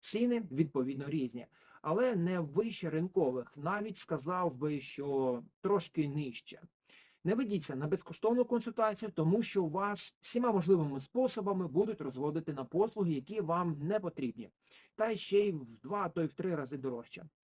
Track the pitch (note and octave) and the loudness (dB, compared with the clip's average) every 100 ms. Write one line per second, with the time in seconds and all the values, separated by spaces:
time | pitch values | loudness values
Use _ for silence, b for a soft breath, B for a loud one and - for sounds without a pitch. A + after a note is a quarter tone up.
0 | - G#3+ B3 A#3+ G3 C3 D#3 C#3 B2+ C3+ | -4 2 2 2 0 2 2 2 -2 -2
1 | C#3+ D#3 B2+ A#2+ A2+ B B B D3 F3 | -4 -2 -2 -6 -14 B B B -2 2
2 | B3+ G#3+ E3+ F#3 D#3 D3 A3+ - E3+ D3+ | 2 2 0 0 0 0 0 -2 -2 0
3 | F3+ F#3+ D3 B2+ A#2+ - D3 G3+ G#3+ G3+ | 0 2 2 0 -6 -6 -4 -2 -4 -8
4 | - D#3+ C3+ F3+ F3+ B2+ D3 D3 C3+ - | -6 -4 -2 0 0 0 -2 -2 -6 -8
5 | C#3+ C#3 C3 B2 - _ F#3+ G3 E3 - | -2 0 2 0 -6 _ 0 0 0 -2
6 | D3 C#3+ C#3+ A#2 - - - _ b b | 0 0 -4 -8 -14 -18 -20 _ b b
7 | b b E3 A3+ B3+ G3+ D3 C3 D3+ F3+ | b b 0 0 2 -2 -2 -4 0 -2
8 | - D#3+ G#3+ A#3+ A#3+ A#3+ A3+ A3+ A3 G#3 | -4 -2 2 4 4 2 -2 0 0 0
9 | A3 - D#3+ G3+ A3+ G3 E3+ D#3+ G3+ G3+ | -6 0 4 4 2 0 0 0 -2 -4
10 | - _ - A#3+ B3 G3+ E3 F#3+ D3 C3+ | -8 _ -4 0 2 2 6 6 6 -2
11 | C#3 A#3+ B3+ A#3+ G3 F#3+ F3 C3+ G3+ G3+ | -4 0 2 0 -2 0 0 2 2 0
12 | C3+ B2+ D3 D3+ D#3+ C#3 B2+ E3+ A3 A3 | -6 -2 -2 -2 -4 -6 -2 2 2 2
13 | F#3 D3 C3 A3 D#3+ E3+ F3 C#3+ D3 G#3+ | 0 0 -2 -4 0 0 0 -2 0 0
14 | F#3 D#3 C3 - G2+ _ b b b - | -2 -4 -6 -6 -14 _ b b b -2
15 | A3 A3 - G3 G#3 E3 B2 A2+ C3 G3+ | -2 -2 2 4 4 0 -6 -14 -6 -4
16 | F#3 F3 D#3+ - F3+ D#3+ C3 C#3 C3 A#2+ | -2 0 -2 -2 -2 -2 -4 -4 -4 -6
17 | A#2 - E3 _ | -10 -16 -16 _